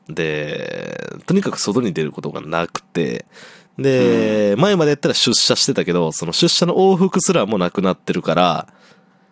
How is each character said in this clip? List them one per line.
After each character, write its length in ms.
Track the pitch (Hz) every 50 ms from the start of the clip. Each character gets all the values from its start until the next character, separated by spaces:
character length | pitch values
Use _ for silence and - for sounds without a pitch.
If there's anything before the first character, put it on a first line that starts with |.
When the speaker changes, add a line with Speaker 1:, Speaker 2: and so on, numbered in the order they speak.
| _ -
Speaker 1:
で、 1080 | 80 87 82 78 76 76 76 73 78 - - 50 50 50 50 50 50 50 50 50 50 - -
と 80 | - 165
に 80 | 196
か 100 | 196 123
く 80 | - -
外 220 | - - 98 123
に 120 | 123 104 80
出 100 | 80 78
る 80 | 73
こ 100 | 67 -
と 100 | 71 73
が 100 | - -
な 240 | 73 76 82 82 85 -
く 140 | - -
て、 440 | - _ _ 85 82 64 58 - - - _ - - - - - _ _ _ -
で、 760 | 131 135 131 127 123 120 117 113 110 107 107 107 104 101 101
Speaker 2:
う 40 | 110
ん。 40 |
Speaker 1:
前 140 | 170 208 202
ま 100 | 180 156
で 60 | 147
や 40 | 147
っ 40 | 143
た 100 | - 160
ら 40 | 117
出 260 | - - 127 117 -
社 160 | - - 120
し 100 | - -
て 80 | - 131
た 120 | 101 85
け 80 | 87 87
ど、 180 | 87 85 80
そ 140 | - - 87
の 80 | 82 82
出 140 | - 175 170
社 180 | - - 175
の 100 | 170 -
往 200 | - 185 190 190 160
復 220 | 190 190 - 185
す 100 | - - 185
ら 120 | 160 107
も 120 | 98 110 98
う 20 |
な 100 | 90 87
く 100 | - -
な 120 | 92 95 87
っ 40 | -
て 160 | _ - 87
る 80 | 90
か 140 | - - 80
ら、 320 | 87 90 87 78 71 - - _ _ _ - - _ _ _ _ _ _ _